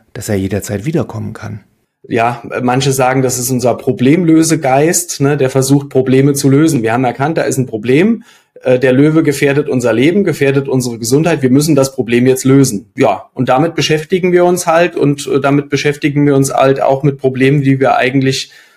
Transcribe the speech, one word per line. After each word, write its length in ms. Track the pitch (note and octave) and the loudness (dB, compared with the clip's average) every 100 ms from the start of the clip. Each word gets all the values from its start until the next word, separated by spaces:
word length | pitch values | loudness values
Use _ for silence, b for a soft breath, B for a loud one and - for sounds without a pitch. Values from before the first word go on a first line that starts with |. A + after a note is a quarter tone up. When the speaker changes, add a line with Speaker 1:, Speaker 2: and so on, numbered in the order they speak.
| _ | _
Speaker 1:
dass 160 | - G#2+ | -12 -6
er 60 | G2 | -4
jederzeit 500 | F#2+ G2+ - G2+ C3 | -2 -6 -6 -8 -4
wiederkommen 480 | D#3+ - A2+ G#2 | -4 -4 -8 -12
kann. 280 | G#2+ G#2+ G#2+ - _ _ _ - | -12 -14 -14 -18 _ _ _ -6
Speaker 2:
Ja, 360 | A2+ A#2+ A#2+ - A#2+ | -2 -2 -4 -10 -6
manche 300 | B2 C3 C#3 | -2 0 0
sagen, 300 | C3 B2+ C3+ | 0 0 0
das 180 | B2+ B2 | -2 -4
ist 100 | A#2+ | -4
unser 260 | B2 A#2+ - | -2 0 0
Problemlösegeist, 1500 | C3 B2+ B2+ F3 D#3+ D#3+ D#3+ D#3+ C3 C3+ D#3+ F3 - - | -4 0 2 2 4 2 2 0 0 2 2 0 -6 -2
ne, 160 | C#3 D3 | -2 0
der 120 | C3 | 0
versucht, 400 | C3+ C3 C#3+ C#3 | 0 2 0 2
Probleme 440 | C3 B2+ C3 C#3+ | -2 2 2 2
zu 160 | C#3+ C#3 | 2 2
lösen. 340 | C#3 D#3+ C#3 | 2 2 0
Wir 80 | A2 | -2
haben 140 | A#2+ B2 | -2 -2
erkannt, 320 | B2 D3 E3 | -2 -2 -2
da 60 | |
ist 140 | - C3 | -2 -4
ein 80 | A#2+ | -4
Problem, 580 | A2 A#2 C#3 G#3+ A3+ B B B - | -6 0 2 2 -2 B B B -6
äh, 160 | B2+ B2+ | -2 2
der 140 | C3 | 2
Löwe 320 | B2+ D3+ D#3+ | 2 2 2
gefährdet 460 | D3 C3+ C#3 C#3+ C#3+ | 0 0 0 0 -2
unser 240 | B2+ A#2 | -2 0
Leben, 320 | A2+ D3 G3+ F3 | 2 2 2 -2
gefährdet 420 | C#3+ C#3 C#3 C3+ | 0 0 0 -2
unsere 320 | B2+ B2 A2+ | -2 -4 -6
Gesundheit, 420 | A#2 C#3 E3+ D3+ | -2 0 0 0
wir 80 | B2+ | 2
müssen 260 | C#3 D#3 C3+ | 2 2 2
das 180 | C3+ | 0
Problem 340 | - G#2+ A#2+ B2+ | -2 -2 2 2
jetzt 160 | C3 | 2
lösen. 480 | B2+ C#3 C3+ G2 - - | 2 4 2 -2 -10 -2
Ja, 320 | A#2 F#2 - | 0 -2 -8
und 140 | - B2 | -6 0
damit 280 | C3 E3 D#3+ | 2 0 -2
beschäftigen 580 | C#3+ D#3 D#3 F#3 F3+ | -2 -2 -2 0 2
wir 100 | F3 | 4
uns 240 | F3 F3+ E3+ | 2 2 0
halt 300 | E3 F3 - | 2 0 0
und, 280 | C#3+ C#3+ - | -2 -2 -2
äh, 120 | C3+ | -2
damit 300 | C#3 C#3+ C#3 | 0 0 -2
beschäftigen 560 | C#3 D3 D3 D3+ C#3+ C#3+ | -2 -2 -2 -2 0 2
wir 100 | C3+ | 2
uns 180 | C3+ | 2
halt 280 | - C3+ C3+ | 2 2 2
auch 220 | - C3+ | 0 0
mit 160 | C#3+ C#3 | -2 -2
Problemen, 420 | C3 B2 C3+ D3 | -2 0 2 2
die 180 | C3+ C3+ | 0 0
wir 160 | B2+ G#2+ | 0 0
eigentlich 560 | B2+ C3+ C3 C3+ - b b | 0 0 -2 -4 -10 b b